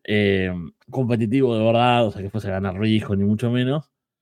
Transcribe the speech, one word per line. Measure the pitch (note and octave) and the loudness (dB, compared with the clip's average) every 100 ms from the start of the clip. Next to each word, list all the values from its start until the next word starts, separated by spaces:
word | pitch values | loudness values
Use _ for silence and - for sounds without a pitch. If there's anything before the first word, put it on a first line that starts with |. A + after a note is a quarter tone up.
eh, | - G#2 G2+ F#2+ F#2 F2+ E2 - - | -4 0 2 2 0 -4 -10 -16 -10
competitivo | C3 B2 A#2 A2+ C3+ C3 A2 | -4 -2 0 0 2 2 2
de | |
verdad, | A2+ A#2 B2 A#2+ A2+ | 2 4 4 4 2
o | |
sea, | G2 | -2
que | G2 | -8
fuese | G#2+ G2+ | -6 -4
a | |
ganar | F#2 G2 F#2 | -4 -4 -2
Riho, | A2 A2 G#2+ | 0 0 0
ni | G2 | 0
mucho | G2+ G#2+ A#2+ | 0 0 0
menos. | B2 B2+ D3 - _ _ _ | -2 -2 -2 -6 _ _ _